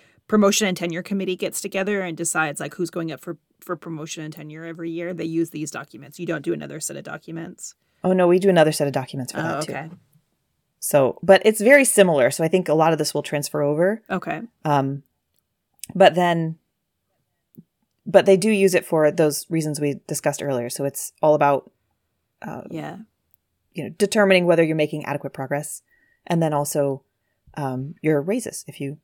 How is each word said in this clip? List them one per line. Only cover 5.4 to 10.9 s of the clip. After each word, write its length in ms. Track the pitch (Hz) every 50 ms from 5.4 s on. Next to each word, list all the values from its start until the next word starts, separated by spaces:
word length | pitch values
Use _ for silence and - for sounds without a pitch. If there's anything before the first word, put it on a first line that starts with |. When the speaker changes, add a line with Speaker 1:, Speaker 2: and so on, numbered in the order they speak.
| 170 160
Speaker 1:
these 220 | - 151 151 147 -
documents. 480 | - 139 - - - 139 139 147 -
You 60 | 180
don't 160 | 165 165 156 147
do 80 | 165 165
another 260 | 151 151 139 143 156
set 180 | - - 147
of 60 | 143 -
documents? 720 | - 147 151 - - 165 165 - - - - - - - _ _ _ _ _ -
Speaker 2:
Oh, 80 | 185 185
no, 160 | 185 180 175
we 100 | 175 185
do 100 | 185 196
another 220 | 185 170 160 156 151
set 140 | - 151
of 60 | 143 135
documents 400 | 139 131 - - 139 127 - -
for 80 | -
Speaker 1:
Oh, 20 | 160
Speaker 2:
that, 200 | 165 165 139 151
too. 80 | - -
Speaker 1:
okay. 180 | 139 151 160 175 - _ _ _ _ _ _ _ _ _ _ _ _ _ _ _ _
Speaker 2:
So, 400 | - -